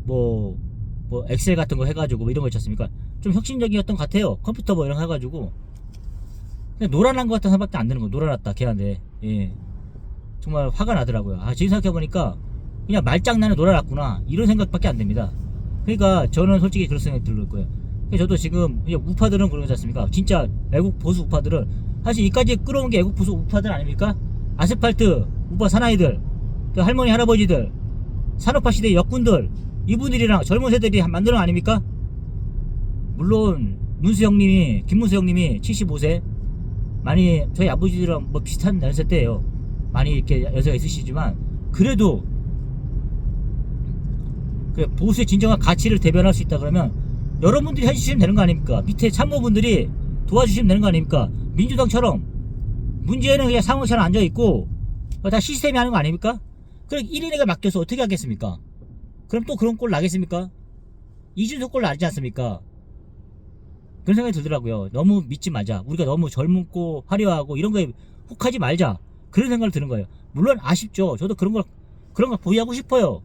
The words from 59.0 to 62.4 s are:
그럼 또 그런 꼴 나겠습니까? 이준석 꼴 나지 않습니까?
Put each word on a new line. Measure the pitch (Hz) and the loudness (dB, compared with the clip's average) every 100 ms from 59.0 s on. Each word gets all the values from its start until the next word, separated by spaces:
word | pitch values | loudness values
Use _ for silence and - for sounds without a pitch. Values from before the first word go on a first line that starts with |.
| - - - | -20 -20 -6
그럼 | 226 226 | -6 -4
또 | 254 | -2
그런 | 226 226 | -2 -2
꼴 | 240 | -2
나겠습니까? | 156 175 185 175 175 185 - - - - - - - - - | 0 0 -2 -4 -6 -8 -14 -20 -20 -20 -20 -20 -20 -16 -6
이준석 | 220 285 247 | -4 -4 -4
꼴 | 269 | -2
나지 | 208 143 170 | -2 -2 -4
않습니까? | 147 127 107 | -4 -8 -6